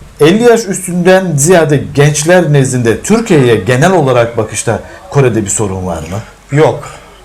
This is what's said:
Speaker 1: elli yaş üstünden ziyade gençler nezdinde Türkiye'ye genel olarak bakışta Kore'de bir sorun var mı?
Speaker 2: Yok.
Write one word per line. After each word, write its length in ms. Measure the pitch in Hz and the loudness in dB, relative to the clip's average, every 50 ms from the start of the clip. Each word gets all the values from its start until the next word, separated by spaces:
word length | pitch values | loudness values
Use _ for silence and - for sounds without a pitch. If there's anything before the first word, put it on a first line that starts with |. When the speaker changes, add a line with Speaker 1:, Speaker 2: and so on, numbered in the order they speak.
| - - - - 147 | -20 -20 -2 2 2
Speaker 1:
elli 160 | 156 190 220 | 2 4 4
yaş 240 | 240 240 226 220 226 | 4 4 2 2 0
üstünden 600 | 185 185 - - 180 175 180 170 185 185 190 190 180 151 | -6 -8 -8 -8 -6 -4 0 2 2 2 2 2 -2 -2
ziyade 460 | 139 135 170 185 170 160 143 151 135 107 - - | -2 2 2 2 2 2 2 0 -2 -2 -4 0
gençler 580 | 143 143 147 147 - - 165 180 185 170 151 | 0 0 2 0 -2 0 2 2 2 2 2
nezdinde 480 | 147 143 131 120 123 127 117 117 104 - | 2 2 2 0 -2 -2 0 0 -2 -2
Türkiye'ye 540 | - - 202 233 226 - 180 147 127 120 113 | 0 0 0 0 2 0 2 2 4 2 2
genel 360 | 104 95 98 123 123 156 185 | 0 0 -2 0 2 2 2
olarak 440 | 190 175 143 131 127 123 117 117 - | 2 2 0 2 2 0 0 -2 -2
bakışta 440 | - 107 - - - - 120 107 98 - - - - - - | -6 -6 -6 -8 -8 -6 -6 -6 -6 -8 -14 -20 -20 -18 -4
Kore'de 340 | - 143 135 123 104 110 104 | -2 0 0 2 0 -2 -4
bir 60 | 98 | -4
sorun 360 | - - 110 95 95 95 92 | -4 -4 -4 -4 -6 -6 -6
var 120 | 92 85 82 | -8 -8 -8
mı? 200 | 78 82 90 110 - - - - - - 139 143 | -10 -10 -10 -10 -12 -14 -20 -20 -12 -4 0 2
Speaker 2:
Yok. 260 | 156 - - 147 - - - - - - - - | 2 2 0 -4 -10 -16 -20 -20 -20 -20 -20 -20